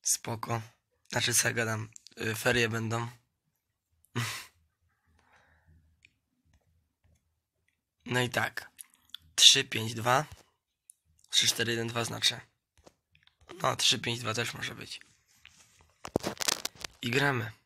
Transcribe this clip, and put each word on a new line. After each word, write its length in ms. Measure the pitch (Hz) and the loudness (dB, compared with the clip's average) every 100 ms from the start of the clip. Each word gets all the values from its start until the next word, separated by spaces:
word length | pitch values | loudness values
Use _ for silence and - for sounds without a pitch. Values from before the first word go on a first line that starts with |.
Spoko. 600 | - - - 113 - 117 113 _ _ _ _ | -2 -4 -4 -8 -4 -6 -6 _ _ _ _
Znaczy, 240 | 127 120 | -2 2
co 140 | 117 120 | 2 2
ja 60 | |
gadam, 360 | 113 113 110 110 - - - | 0 -2 -2 -6 -14 -20 -8
y, 140 | 113 110 | -6 -2
ferie 340 | 127 120 117 | 2 2 2
będą. 380 | 113 110 117 117 - _ _ _ _ _ _ _ _ _ - | 0 -2 -4 -4 -10 _ _ _ _ _ _ _ _ _ -6
<laughs> 320 | 113 - - _ _ _ _ _ _ _ _ _ _ _ _ - _ _ _ _ _ _ _ _ _ _ _ _ _ _ _ _ _ _ _ _ _ _ - | -6 -8 -14 _ _ _ _ _ _ _ _ _ _ _ _ -20 _ _ _ _ _ _ _ _ _ _ _ _ _ _ _ _ _ _ _ _ _ _ -4
No 160 | 123 | 0
i 80 | 123 | 0
tak. 420 | - 113 - - _ - _ _ - - - | 0 -2 -6 -14 _ -20 _ _ -20 -12 8
Trzy 280 | - 139 | 8 10
pięć 300 | 131 - 113 | 2 -2 -4
dwa. 320 | 117 113 131 156 - - _ _ _ _ - _ _ _ | -2 4 4 4 -10 -20 _ _ _ _ -20 _ _ _
Trzy 180 | - 117 | 2 2
cztery 240 | - 113 | 0 -2
jeden 160 | 117 117 | -2 -2
dwa 160 | 117 | -4
znaczy. 360 | 117 113 - 120 - _ _ _ - _ _ _ _ _ _ - | -4 0 -2 -2 -14 _ _ _ -20 _ _ _ _ _ _ -4
No, 140 | 139 120 | -2 0
trzy 240 | - 131 | 0 0
pięć 200 | 120 120 | -2 -4
dwa 140 | 113 | -4
też 200 | 110 120 | -4 -4
może 220 | - - 117 | -6 -10 -10
być. 260 | - - - _ _ _ - - - _ - _ - - - - - - - - - - | -14 -16 -18 _ _ _ -20 -20 -20 _ -20 _ -6 -4 -4 -4 -4 -2 -8 -10 -14 -8
I 100 | 120 | -2
gramy. 400 | 123 143 127 107 - | 2 2 0 -4 -10